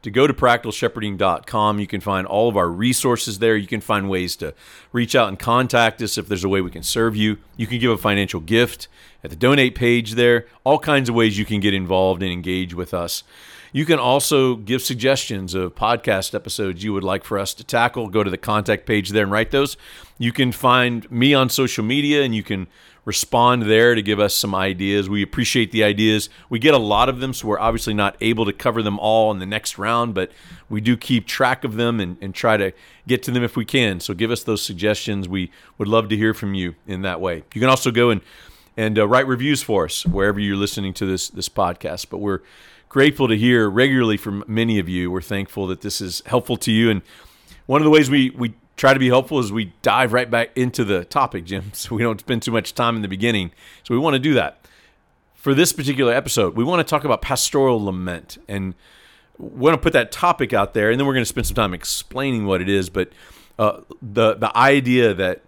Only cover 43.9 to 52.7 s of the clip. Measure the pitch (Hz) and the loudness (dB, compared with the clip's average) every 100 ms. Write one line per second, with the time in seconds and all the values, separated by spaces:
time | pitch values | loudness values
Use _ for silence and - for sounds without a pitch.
43.9 | 131 117 104 110 101 - 110 117 107 87 | 4 2 0 -4 -8 -4 -2 0 0 0
44.9 | 90 90 92 - 101 95 - 95 92 104 | -2 -2 -4 -4 -6 -6 -6 -6 -6 -6
45.9 | - 95 85 - 127 - 123 - 110 117 | -8 -8 -10 -2 -2 -2 -4 0 2 4
46.9 | 101 - - - _ _ - - 139 151 | 2 -4 -20 -20 _ _ -20 -2 2 6
47.9 | 156 135 139 131 123 120 - _ - 135 | 6 6 2 0 -2 -6 -6 _ 2 4
48.9 | 135 127 123 127 147 110 107 101 _ 120 | 4 4 4 2 -2 -2 -4 -6 _ 0
49.9 | 107 127 120 120 117 117 - 123 123 107 | 2 2 0 0 -2 -2 -2 -2 -2 -2
50.9 | 95 85 143 131 95 85 98 95 - - | -2 -2 -2 -2 -4 -8 -8 -8 -12 -8
51.9 | 110 117 104 - 117 113 113 - | -2 -2 -4 -4 -4 -2 -2 -4